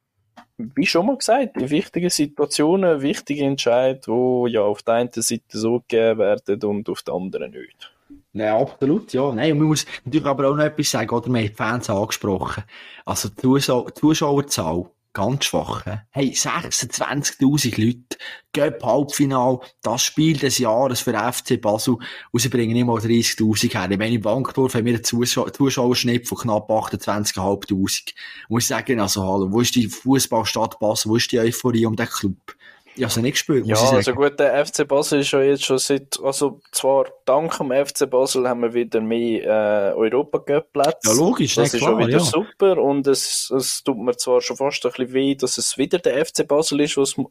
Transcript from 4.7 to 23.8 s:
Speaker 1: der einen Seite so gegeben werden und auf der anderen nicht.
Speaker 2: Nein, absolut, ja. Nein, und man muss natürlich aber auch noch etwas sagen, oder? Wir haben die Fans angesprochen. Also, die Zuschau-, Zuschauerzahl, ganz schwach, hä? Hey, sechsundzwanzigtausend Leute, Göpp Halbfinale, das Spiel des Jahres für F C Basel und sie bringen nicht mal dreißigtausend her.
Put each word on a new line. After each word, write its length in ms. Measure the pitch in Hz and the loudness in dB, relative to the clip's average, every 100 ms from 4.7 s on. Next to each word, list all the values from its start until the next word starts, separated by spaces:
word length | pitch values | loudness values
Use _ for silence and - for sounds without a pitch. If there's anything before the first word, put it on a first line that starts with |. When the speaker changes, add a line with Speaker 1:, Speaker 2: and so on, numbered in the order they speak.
| 101 | 0
Speaker 1:
der 120 | - 117 | 0 0
einen 160 | 123 | 0
Seite 300 | - - 117 - 107 | -4 -4 -6 -8 -4
so 220 | 110 123 - | 0 -2 0
gegeben 320 | 113 113 110 | 2 2 2
werden 440 | 101 104 - 104 | 2 0 -2 -2
und 260 | 104 104 107 | -2 -4 -6
auf 140 | - | -8
der 100 | - | -6
anderen 380 | 90 92 - 65 | -6 -6 -8 -10
nicht. 420 | 64 - _ - _ _ - _ | -12 -18 _ -20 _ _ -20 _
Speaker 2:
Nein, 180 | 101 107 | -4 0
absolut, 600 | 110 139 - 135 196 - | 0 0 0 0 0 -2
ja. 180 | 127 139 | -2 -2
Nein, 220 | 113 156 | 0 0
und 60 | 147 | 2
man 80 | 156 | 2
muss 180 | 151 - - | 2 -2 -12
natürlich 240 | 123 151 143 | -4 -2 0
aber 220 | 135 135 | 2 2
auch 60 | 147 | 2
noch 60 | 151 | 0
etwas 260 | 147 143 | 0 -2
sagen, 180 | 123 110 | -2 -2
oder? 180 | 117 120 | -2 0
Wir 100 | 123 | -2
haben 80 | 104 | -2
die 60 | |
Fans 360 | - 110 123 - | -4 -4 -2 -2
angesprochen. 760 | 98 107 - 101 95 - - - - - - - | -2 -2 -4 -2 -2 -4 -8 -12 -20 -20 -16 -8
Also, 240 | 98 104 | -6 -6
die 60 | - | -2
Zuschau-, 520 | 127 139 139 123 - | 2 2 2 0 -2
Zuschauerzahl, 960 | - 151 156 151 143 143 - 82 87 - _ _ | 0 2 2 2 0 0 -4 -2 -4 -6 _ _
ganz 320 | - 98 139 - | -4 -2 -2 -2
schwach, 380 | - 76 - - | -4 -4 -6 -6
hä? 140 | 104 - | -10 -8
Hey, 200 | 139 131 | -4 -2
sechsundzwanzigtausend 1500 | - 143 139 - - 123 - - 143 139 - 135 147 127 110 | -2 -4 -4 -4 -6 -4 -6 -4 -4 -4 0 2 2 0 2
Leute, 380 | 110 120 _ - - - _ | 0 0 _ -14 -14 -16 _
Göpp 300 | 151 151 147 | 0 0 0
Halbfinale, 760 | 156 131 143 - 143 131 127 127 - _ | 0 2 0 0 2 4 2 0 -4 _
das 220 | - 120 | -4 0
Spiel 340 | - - 160 147 | 0 2 2 2
des 220 | 135 120 | 0 0
Jahres 420 | 120 113 135 123 | 2 2 2 0
für 120 | - | -2
F 300 | 110 117 - | -2 -2 -4
C 140 | - 120 | -2 0
Basel 400 | 104 107 - 117 - - - | 2 0 0 -2 -4 -16 -4
und 80 | 120 | -2
sie 100 | 120 | 0
bringen 240 | 123 113 | 0 2
nicht 120 | 117 120 | 2 2
mal 140 | 113 | 0
dreißigtausend 760 | 110 117 113 - 110 107 117 | 2 2 2 0 0 2 0
her. 160 | 107 | -2